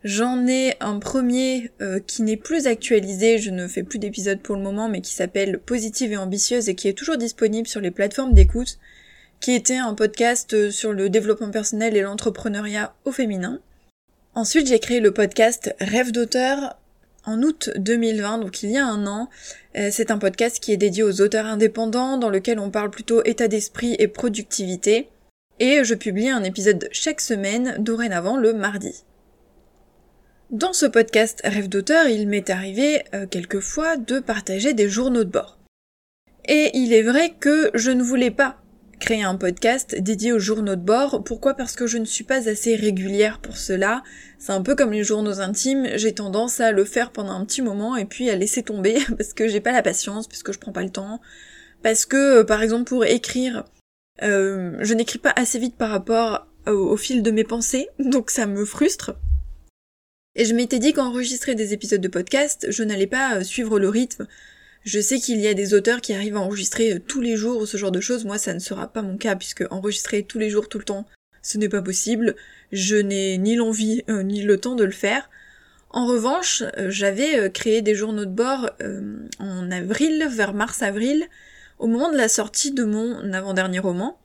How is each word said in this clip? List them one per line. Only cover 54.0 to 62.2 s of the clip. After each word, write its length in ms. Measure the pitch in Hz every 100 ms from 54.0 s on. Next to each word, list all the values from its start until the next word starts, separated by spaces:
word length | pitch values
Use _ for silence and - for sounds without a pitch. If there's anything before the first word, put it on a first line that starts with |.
| _ -
euh, 540 | 208 202 190 196 180 160
je 140 | 214
n'écris 260 | 226 233 233
pas 120 | 277 -
assez 240 | 247 247
vite 160 | 247 -
par 140 | 226
rapport 580 | 208 190 226 233 208 - _ -
au, 60 |
au 240 | 208 185 208
fil 260 | - 254
de 80 | 220
mes 140 | 220
pensées, 440 | 214 233 226 262 392
<laughs> 40 | -
donc 300 | 262 262 233
ça 160 | - 214
me 180 | 202
frustre. 480 | 208 - 302 - - 196 - - - - - _ _ _ _ _ _
Et 100 | -
je 100 | 220
m'étais 260 | 233 240 254
dit 120 | 269
qu'enregistrer 600 | 302 254 240 247 254 -
des 180 | 233 214
épisodes 280 | 214 214 208
de 80 | 185
podcast, 580 | 175